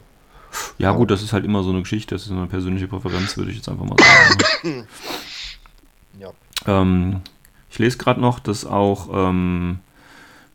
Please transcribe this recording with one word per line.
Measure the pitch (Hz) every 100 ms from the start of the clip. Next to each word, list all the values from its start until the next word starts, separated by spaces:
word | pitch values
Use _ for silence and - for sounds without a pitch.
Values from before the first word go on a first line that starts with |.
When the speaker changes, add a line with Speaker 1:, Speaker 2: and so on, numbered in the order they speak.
| - _ _ - - - - -
Speaker 1:
Ja, | 95
Speaker 2:
Ja. | 104
Speaker 1:
gut, | 110
das | 98
ist | 107
halt | 101
immer | 101 104
so | 95
eine | 92
Geschichte, | 90 107 -
das | 95
ist | 101
eine | 92 87
persönliche | 92 92 92 95
Präferenz, | 95 92 90 98 -
würde | 95
ich | 107
jetzt | -
einfach | 90
mal | 95 -
sagen, | - - - - 640 605
ne? | - 131 107
Speaker 2:
<coughs> | - - - - - - - - _ _ _ _ 98
Ja. | 95 - _ - -
Speaker 1:
Ähm, | 98 95 90 90 95 - - - _ -
ich | -
lese | 113 127
grad | 131 123
noch, | 123 120
dass | - 104 -
auch, | 101 101 98 90
ähm, | 98 92 92 90 87 87 90 - _ - - - - _